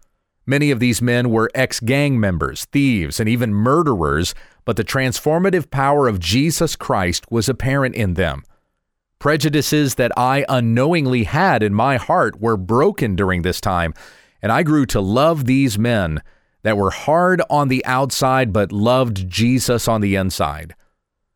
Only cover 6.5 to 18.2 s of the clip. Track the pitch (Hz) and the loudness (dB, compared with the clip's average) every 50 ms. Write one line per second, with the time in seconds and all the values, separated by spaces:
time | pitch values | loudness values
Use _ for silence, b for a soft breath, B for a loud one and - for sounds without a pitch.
6.5 | 147 - 170 147 - - - - 123 101 92 90 85 - - - 113 117 107 131 | 0 0 -2 -2 -2 -8 -4 -2 0 0 0 -2 -2 -4 -6 -4 -2 -2 0 -2
7.5 | 120 - 117 135 139 143 131 127 - - 107 92 85 92 87 76 67 69 - _ | -2 -2 -2 -2 0 0 -2 -2 -2 -2 -2 -2 0 0 -2 -2 -2 -6 -12 _
8.5 | _ _ _ _ _ _ _ _ _ _ _ _ _ _ - 147 160 151 156 156 | _ _ _ _ _ _ _ _ _ _ _ _ _ _ -2 0 0 2 0 0
9.5 | 147 151 - - 151 151 147 127 - - 120 117 - - 123 127 135 143 135 - | 0 0 0 2 2 2 2 0 0 0 -2 0 0 0 0 2 0 0 0 0
10.5 | 131 123 117 113 113 123 135 160 180 165 139 127 127 120 104 - 135 156 190 185 | 0 0 2 2 2 2 2 2 2 0 0 0 0 0 0 0 0 0 2 2
11.5 | 139 110 107 104 101 107 123 139 135 117 - - - 180 135 107 - 98 107 117 | 2 2 2 0 2 2 2 2 0 -2 0 0 0 0 0 -2 -2 -4 -2 -2
12.5 | 110 95 92 92 113 127 160 202 - - 143 107 92 87 98 92 90 87 82 90 | -2 -2 -2 0 2 2 2 2 2 0 -2 -2 0 0 0 0 0 0 0 -2
13.5 | 85 - - 104 90 87 85 82 B B B B B B B B B B 98 107 | -4 -2 -2 -2 0 0 -2 -2 B B B B B B B B B B -4 0
14.5 | 117 151 175 147 156 147 131 - - 110 95 95 107 127 147 165 170 147 127 123 | 0 0 2 2 2 2 2 0 0 0 0 2 2 2 2 2 2 0 0 2
15.5 | 131 135 139 123 101 104 113 123 117 104 90 80 76 73 - - _ _ _ _ | 2 2 2 2 0 0 0 0 2 0 0 -2 -4 -6 -8 -12 _ _ _ _
16.5 | _ _ - 110 107 101 98 95 - - - 143 156 170 180 185 185 175 - - | _ _ -2 0 0 2 0 -2 -2 -4 -2 0 2 2 4 2 2 0 0 0
17.5 | 143 143 143 127 131 127 - - 127 131 139 123 - - | 0 0 2 0 0 -2 -2 -2 -2 -2 -2 -2 -2 -2